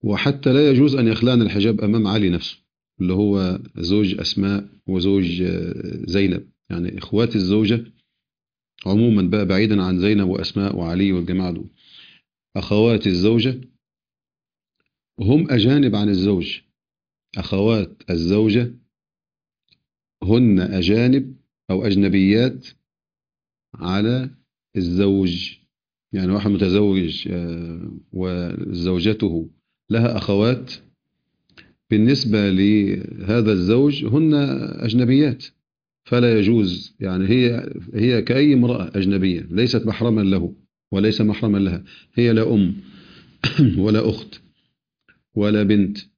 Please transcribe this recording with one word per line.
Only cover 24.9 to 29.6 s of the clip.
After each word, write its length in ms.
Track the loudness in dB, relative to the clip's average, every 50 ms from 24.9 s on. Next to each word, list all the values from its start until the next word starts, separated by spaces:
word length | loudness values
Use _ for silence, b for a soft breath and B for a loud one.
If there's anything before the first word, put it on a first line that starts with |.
| 0 2 2 2 4 2 2 0 -2 -4 -8 -10 -14 _ _ _ _ _ _ _ _ _ _ _ -6
يعني 200 | -4 -2 0 -2
واحد 180 | 0 0 0
متزوج، 800 | 0 2 2 2 2 2 2 2 2 0 0 -2 -6 -8 -8 -8
آه، 600 | -6 -6 -6 -6 -8 -8 -10 -10 -12 -12 -12 -14 -14 -16 _ _ -8
وزوجته 1400 | -6 -6 -4 -4 -4 -6 -6 -6 -6 -6 -6 -6 -4 -2 -2 -2 0 0 0 0 0 -2 -2 -2 -2 -6 -8 _ _